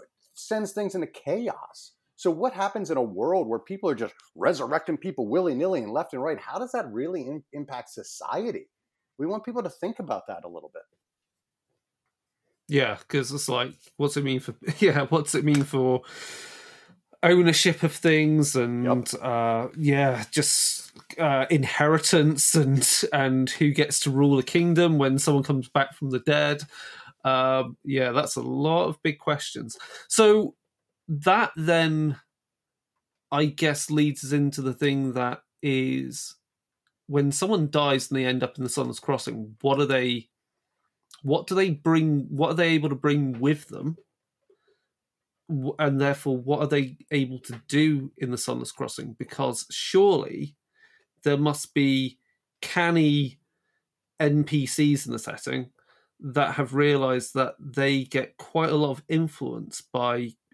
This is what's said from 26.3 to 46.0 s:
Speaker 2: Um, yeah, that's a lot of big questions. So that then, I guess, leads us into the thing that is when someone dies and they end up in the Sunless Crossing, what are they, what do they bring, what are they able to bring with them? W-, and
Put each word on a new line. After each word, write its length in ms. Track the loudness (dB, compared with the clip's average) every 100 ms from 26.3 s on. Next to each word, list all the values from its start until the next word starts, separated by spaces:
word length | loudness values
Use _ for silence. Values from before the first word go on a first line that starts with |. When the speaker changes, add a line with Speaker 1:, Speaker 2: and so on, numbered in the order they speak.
| 2 2 -2 -6 -16 -18 -20 -20 -4
Speaker 2:
Um, 520 | 0 2 2 0 -2 -8
yeah, 280 | -4 0 0
that's 240 | 0 -2 -4
a 60 |
lot 440 | -4 -2 0 2 0
of 160 | -2
big 160 | -4 -2
questions. 580 | -4 -4 -6 -10 -12 -14 -18 -20 -2
So 460 | 4 6 6 2 -6 _ _ _ _ -8
that 440 | -2 2 4 2 0
then, 600 | 2 4 4 2 0 -2 _ _ _ _ _ _ _ _ _ _ _
I 160 | 0 0
guess, 440 | 2 0 0 -2
leads 340 | 0 2 0
us 80 | -2
into 300 | 0 0 0
the 100 | -4
thing 400 | -2 0 0 -2
that 300 | -2 -4 -6 _ _
is 720 | -2 0 0 -2 -6 -10 -14 -16 _ _ _ _ _ _ -4
when 260 | 0 0
someone 360 | 0 0 2 2
dies 420 | 2 2 0 0
and 80 | -2
they 60 |
end 180 | 0 0
up 140 | -4 -4
in 80 |
the 60 | -6
Sunless 300 | -4 -4 -4
Crossing, 560 | -4 -4 -4 -10 -12 -4
what 200 | 0 2
are 60 | 2
they, 440 | 0 0 -4 -8 _ _ _ _ _ _ _ _ -8
what 240 | -2 0 0
do 80 |
they 160 | 2 2
bring, 580 | 2 2 4 4 2 0
what 220 | -2 0
are 20 |
they 160 | 2 4
able 180 | 4 2
to 60 |
bring 440 | 0 2 2 0 0
with 280 | 0 0 -4
them? 300 | -10 -8 -8 _ _ _ _ _ _ _ _ _ _ _ _ _ _ -8
W-, 260 | -6 -4 -2
and 220 | 0 2